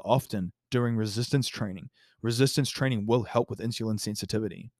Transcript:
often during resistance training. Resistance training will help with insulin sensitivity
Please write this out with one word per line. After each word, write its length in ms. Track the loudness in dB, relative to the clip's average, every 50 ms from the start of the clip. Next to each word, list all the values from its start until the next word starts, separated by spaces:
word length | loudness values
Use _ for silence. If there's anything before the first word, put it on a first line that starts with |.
| 2
often 480 | 2 2 2 2 0 -2 -4 -4 -4 -6 _ _ _
during 240 | 0 2 2 2 2
resistance 520 | 2 0 0 0 -2 0 2 2 2 2 0
training. 420 | -4 -6 -6 -6 -6 -8 -12 -16 -18 _ _ _ _ _
Resistance 480 | -2 0 2 4 4 4 4 2 0 0
training 360 | 0 -2 0 0 0 0 2
will 180 | 4 2 2 2
help 260 | 2 2 0 0 0
with 100 | -2 -6
insulin 400 | -4 -4 -4 -4 -2 -2 -2 -2
sensitivity 720 | -2 -4 -4 -4 -4 -2 -2 -2 -2 -2 -6 -8 -14 -16 -20 _